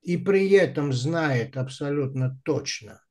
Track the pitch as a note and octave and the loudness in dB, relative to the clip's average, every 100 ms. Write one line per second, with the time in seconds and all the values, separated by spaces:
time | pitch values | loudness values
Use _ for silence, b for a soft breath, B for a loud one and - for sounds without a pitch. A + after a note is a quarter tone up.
0 | - F3 G3 G3 G3 G3 D#3+ C#3 C#3+ B2+ | -2 -2 2 2 6 6 6 0 -2 -2
1 | C3 E3 D#3 B2+ A#2 C3 B2+ - C#3+ D3 | 0 0 0 0 -2 -6 -8 -6 -4 -2
2 | C3+ C3+ B2+ C3 - C3+ - - G2+ - | -2 -2 -2 -4 -4 -2 -4 -10 -14 -20
3 | _ | _